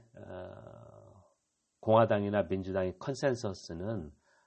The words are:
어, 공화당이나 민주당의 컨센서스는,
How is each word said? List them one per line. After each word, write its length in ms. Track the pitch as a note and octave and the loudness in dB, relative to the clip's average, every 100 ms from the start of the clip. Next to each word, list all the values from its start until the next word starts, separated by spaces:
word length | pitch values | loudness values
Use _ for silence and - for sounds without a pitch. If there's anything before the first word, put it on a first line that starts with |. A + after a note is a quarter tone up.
| - - | -12 -20
어, 1080 | G2+ F#2 F#2 - - - - G#1 G#1+ - - _ _ _ _ _ | -14 -12 -14 -16 -18 -18 -20 -20 -20 -20 -20 _ _ _ _ _
공화당이나 640 | - A2 A2+ G#2+ G2+ G2+ | 6 8 8 4 2 2
민주당의 540 | F2 F#2+ F#2 F#2+ F#2 - | 2 0 -2 -2 -2 -4
컨센서스는, 1120 | - C3+ C#3+ B2 G#2 F#2 - E2 G2 A2 D2+ - _ _ | -6 -2 0 0 -4 -6 -10 -8 -6 -6 -8 -16 _ _